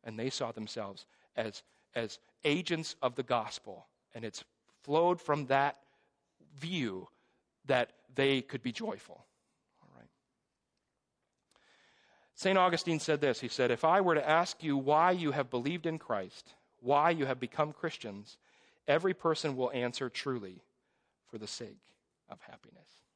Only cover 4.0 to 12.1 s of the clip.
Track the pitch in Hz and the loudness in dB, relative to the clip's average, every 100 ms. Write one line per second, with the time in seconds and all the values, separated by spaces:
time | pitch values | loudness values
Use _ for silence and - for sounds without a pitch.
4 | _ 117 110 - - _ _ _ - 151 | _ -12 -12 -12 -20 _ _ _ 0 4
5 | 175 180 - 151 131 135 143 - _ _ | 4 2 0 0 2 2 2 -4 _ _
6 | _ _ _ _ _ 143 160 180 120 92 | _ _ _ _ _ -12 -6 -2 -2 -4
7 | 90 _ _ _ _ _ 139 127 120 _ | -12 _ _ _ _ _ 0 0 0 _
8 | _ - 139 135 - 131 127 - 220 98 | _ 2 4 4 0 -6 -6 -6 -6 -8
9 | - 82 _ _ _ _ _ _ _ 60 | -12 -20 _ _ _ _ _ _ _ -20
10 | 57 _ _ _ _ _ _ _ _ _ | -20 _ _ _ _ _ _ _ _ _
11 | _ _ _ _ _ _ _ _ _ _ | _ _ _ _ _ _ _ _ _ _
12 | _ | _